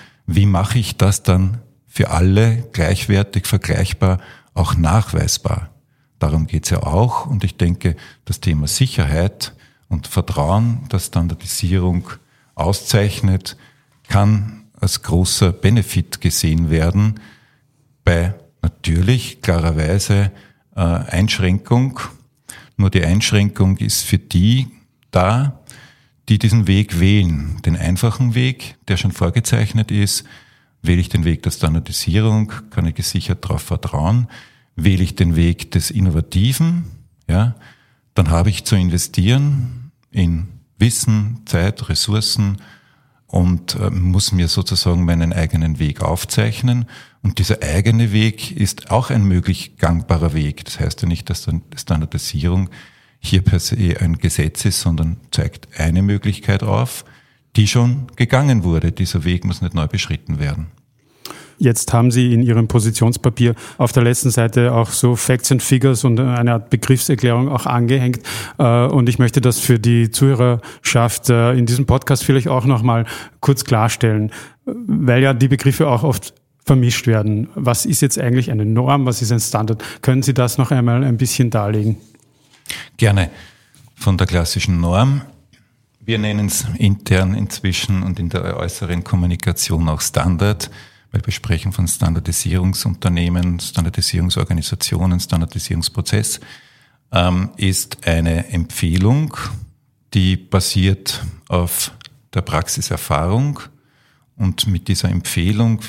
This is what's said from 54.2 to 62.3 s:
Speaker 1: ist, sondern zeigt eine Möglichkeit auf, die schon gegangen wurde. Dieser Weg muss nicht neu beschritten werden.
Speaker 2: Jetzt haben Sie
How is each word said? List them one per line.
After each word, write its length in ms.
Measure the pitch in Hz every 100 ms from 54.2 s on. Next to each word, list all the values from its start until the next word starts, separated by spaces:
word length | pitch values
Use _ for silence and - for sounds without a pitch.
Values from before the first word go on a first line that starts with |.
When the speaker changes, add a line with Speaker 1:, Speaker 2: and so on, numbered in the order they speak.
| 85 - 76 - 104
Speaker 1:
ist, 140 | -
sondern 360 | 90 80 80 85 -
zeigt 500 | - 78 - - -
eine 220 | 82 85
Möglichkeit 600 | 101 101 104 101 - 92
auf, 420 | 101 104 120 - - - _ _ _ -
die 100 | 104
schon 420 | 123 120 123 127 -
gegangen 480 | 120 131 143 120
wurde. 280 | 87 80 85
Dieser 320 | - 90 92
Weg 200 | 76 90
muss 180 | 95 87
nicht 120 | 87
neu 120 | 82 76
beschritten 520 | - - - - 76
werden. 280 | 71 73 80 - _ _ _ _ - - - -
Speaker 2:
Jetzt 360 | 123 113 -
haben 180 | 120 120
Sie 240 | 120 123